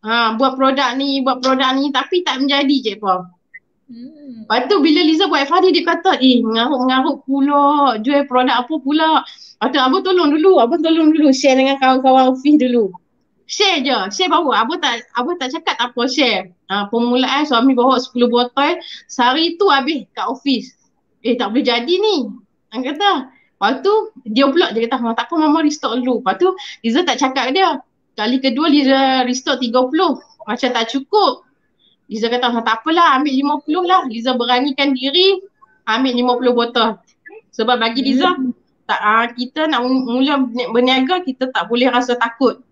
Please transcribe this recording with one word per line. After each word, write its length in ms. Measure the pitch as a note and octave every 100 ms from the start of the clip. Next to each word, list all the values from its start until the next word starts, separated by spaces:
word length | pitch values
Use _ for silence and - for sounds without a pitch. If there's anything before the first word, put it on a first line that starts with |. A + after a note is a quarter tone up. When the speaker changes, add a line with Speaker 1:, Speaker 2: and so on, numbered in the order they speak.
| G#3+
Speaker 1:
Ha, 320 | A#3 A3+ A3
buat 160 | C4 C4
produk 320 | C4+ C4+ C4
ni, 320 | B3+ C#4 C4+ C4+
buat 160 | B3+
produk 320 | B3+ C4 C4+
ni, 160 | C4+ C#4+
tapi 320 | C#4 C#4+ F4+
tak 160 | F4+ C4
menjadi, 380 | C#4 C#4 C#4 C#4 A3
Cik 160 | G3+
Pah. 240 | G#3 F3+ F3 _ _ - _ _ _
Speaker 2:
Hmm. 560 | A#3 B3+ D#4 C#4+ A3+ A3
Speaker 1:
Lepas 240 | A3+ -
tu 80 | G4+
bila 240 | D#4 D#4
Liza 240 | D#4+ D#4 G4
buat 160 | D#4 C#4
F 80 | F4
R 80 | F#4
E, 80 |
dia 80 | E4
kata, 400 | E4+ E4+ F#4+ C#4
"Eh, 240 | C4 A#3+ A3
mengarut-mengarut 800 | A3+ A#3+ C#4 B3+ C4 D4 C#4 -
pula, 720 | C#4 C#4 C#4+ C#4+ D4 C#4 A3
jual 320 | A3 C#4+ C#4
produk 320 | B3+ B3+ A#3+
apa 160 | B3 D#4
pula?" 480 | C4+ D4+ D#4+ D#4 -
Lepas 420 | - - _ A#3+
tu, 80 | D4+
"Abang 240 | C4 F4+ F#4
tolong 240 | F4+ D4+
dulu, 320 | D4+ F#4 F4+
abang 240 | A#3 E4 D#4+
tolong 240 | D#4+ D#4
dulu, 240 | D#4 D4
share 240 | C4 C#4+ C4
dengan 240 | C4+ C4+
kawan-kawan 560 | C4 C4 C4 C4 B3+ C4
ofis 240 | C#4+ D4+
dulu." 320 | B3+ A#3+ G3+ F3+ _ _ _ _ _
Share 320 | - G4+ E4+
je, 160 | C4 A#3+ F#3+
share 160 | G#3 F#4
baru. 240 | D#4 D#4
Abang 240 | G#3+ A#3 F4
tak, 320 | D4+ A#3 - -
abang 160 | B3 F4
tak 80 | D4+
cakap 240 | D#4 E4
tak 160 | - B3
apa, 160 | B3 B3
share. 480 | C4 B3+ G3 - _ _
Ha, 160 | G3 G3+
permulaan 640 | A#3 A#3+ B3 C4 C4+ D4+
suami 240 | A#3+ C4
bawa 240 | B3 B3 B3+
sepuluh 320 | - B3 A#3+
botol, 480 | A#3+ B3 - C#4+ F4 - - _
sehari 480 | - B3 C4+ E4+ E4+
tu 80 | G4+
habis 320 | C#4 C4 D4+ G3+
kat 160 | - G3+
ofis. 480 | C4 C#4 B3 G3+ _ _ _ _ _ A3
"Eh, 80 |
tak 160 | B3 G#3
boleh 160 | A3+ A#3+
jadi 240 | A#3 A#3+
ni." 400 | F#4 G#4+ F#4 A3 - _ _ _
Han 160 | A3 B3+
kata. 400 | D4 G4+ F4 -
Lepas 400 | _ _ _ G3+ B3+
tu, 120 | F#4+ G#4+ G#4+ - -
dia 160 | G#3+ C#4
pula, 240 | C#4 E4+
dia 160 | G#3 A#3
kata, 160 | B3+
"Ha, 160 | A#3 A#3
tak 160 | A#3+
apa, 20 | E4
Mama 240 | D#4 D#4 D4+
restock 320 | D4 B3+ A#3+
dulu." 240 | B3 A#3
Lepas 160 | F#3 F#3+
tu, 160 | F4+ F4+ - - A#3
Liza 160 | A#3
tak 160 | F4+ B3
cakap 320 | C4+ C4 B3
dia. 320 | D4+ F#4 C4+ - _ _
Kali 240 | - G#3+ C4
kedua, 320 | C4 A#3 D#4+
Liza 560 | D4 C4 C4+ C4+ C4 B3
restock 320 | B3 - C4
tiga 240 | B3 A#3+
puluh. 400 | B3+ D#4 F#4 B3 - _ -
Macam 240 | A3+ B3+
tak 160 | A#3+ A3+
cukup. 480 | C4+ C4+ G#4+ G4 B4 _ _ _ _ _ _ _
Liza 240 | A3 A3+
kata, 240 | B3 B3
"Ha, 80 | A#3+
tak 240 | A3+ A3+ D#4+
apalah, 320 | E4 E4+ C4+
ambil 160 | D4
lima 240 | C4 C#4+ D4 -
puluh 160 | E4+
lah." 240 | F4+ F#4 C4+
Liza 320 | A3+ A#3 B3
beranikan 560 | A#3 B3 C#4+ C4+ C#4+
diri, 480 | C4 C4 D4+ F#4+ F#4+ - _ _ _ -
ambil 240 | A3 C4
lima 240 | A#3+ B3 B3
puluh 160 | B3+
botol. 480 | A#3+ A#3 A#3+ A#3 G3+ _ _ - - _
Sebab 320 | - A3 A#3+
bagi 240 | A3+ A#3+ C4+
Liza, 240 | C4 C#4
Speaker 2:
Hmm. 240 | E4 C4 - _ _ -
Speaker 1:
tak, 160 | G3+
ah, 240 | G#3 A3 A#3
kita 400 | A#3+ B3 - D#4
nak 160 | C4
mu-, 240 | B3 C4 B3+
mula 400 | A#3+ C4+ C#4+ B3
berni-, 240 | A3+ B3
berniaga, 560 | A3+ B3+ C4 C4 F#4 F4+
kita 240 | B3+ B3+
tak 160 | - A3
boleh 240 | A#3+ B3+
rasa 240 | B3+ B3+
takut. 480 | B3 A#3+ - B3+ - _